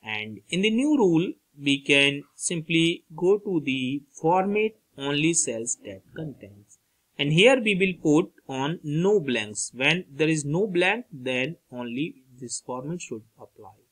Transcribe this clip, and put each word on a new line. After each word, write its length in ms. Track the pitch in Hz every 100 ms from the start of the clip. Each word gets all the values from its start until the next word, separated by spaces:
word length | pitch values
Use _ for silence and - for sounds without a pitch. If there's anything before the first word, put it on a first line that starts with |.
And 380 | 110 107 107 107 _
in 120 | 170
the 80 | 208
new 260 | 220 285 294
rule, 380 | 196 160 190 - _ 147
we 220 | 139 139
can 420 | 139 143 139 143 143 _
simply 680 | - 175 156 165 165 175 _ 156
go 240 | 175 202
to 220 | 208 175 139
the 380 | 131 127 139 -
format 600 | - 160 185 190 208 220 214 _ -
only 360 | 139 147 156
cells 440 | 165 - 113 120 -
that 180 | - 95 _ 120
contains. 640 | 160 123 101 101 _ _ _ _ _ _
And 160 | 147
here 260 | 156 220 269
we 140 | 220 196
will 480 | 190 180 160 147
put 80 | 185 _ -
on 320 | 135 139 175
no 360 | 151 151 180 208
blanks. 520 | 139 117 107 104 -
When 320 | 120 139 170 180
there 200 | 139 156
is 160 | 160 143
no 200 | 156 214
blank, 420 | 175 180 220 247
then 460 | 143 123 127 135 170 _
only 520 | 123 120 120 160 - _ 127
this 220 | 127 - -
format 360 | 127 143 175
should 220 | - 113 107 _
apply. 320 | 110 _ 104 - _